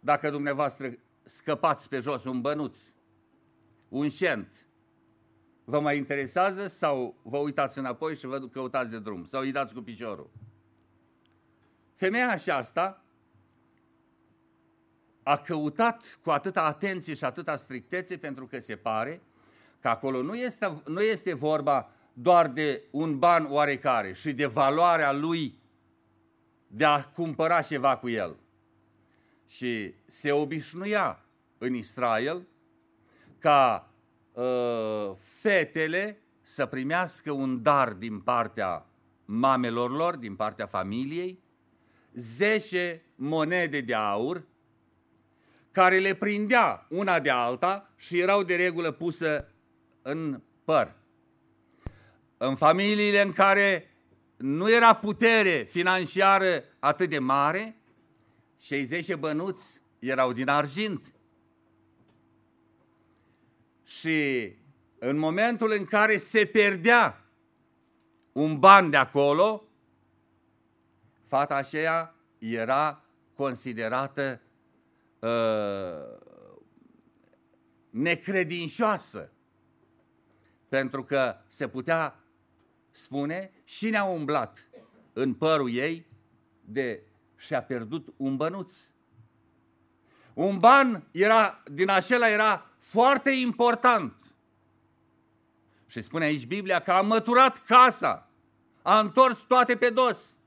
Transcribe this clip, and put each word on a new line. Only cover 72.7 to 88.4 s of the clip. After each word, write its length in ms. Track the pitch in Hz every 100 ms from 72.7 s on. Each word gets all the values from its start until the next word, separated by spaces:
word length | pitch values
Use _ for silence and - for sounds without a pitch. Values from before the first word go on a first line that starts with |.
| 131 151 143 _ _ _
considerată, 1080 | - 139 120 131 113 110 123 135 - 135 120 _ _ _ _ _ _ _ _
ă, 960 | 113 117 113 110 101 98 95 80 62 55 - 50 50 - _ _ _ _ _ _ _ _ _ _ _ _ _
necredincioasă, 1400 | 110 160 170 - 190 175 175 165 - 226 202 - 104 73 _ _ _ _ _ _ _ _ _ _ _ _ _ _
pentru 360 | 131 131 139
că 320 | 123 139 127 - _
se 200 | - 131
putea 560 | 131 127 165 151 - _ _ _ _ _ _ _
spune 600 | _ - 139 143 175 190 _
și 260 | _ - 214
ne-a 140 | 220
umblat 640 | 196 175 143 147 113 - _ - _ _ _
în 220 | - 131
părul 360 | 113 156 156 131
ei 340 | 120 147 165 165 - _ _ _ _
de 420 | - 110 127 98 _ _ _ _
și-a 260 | - 143
pierdut 520 | 120 127 113 160 - -
un 200 | 135
bănuț. 380 | 135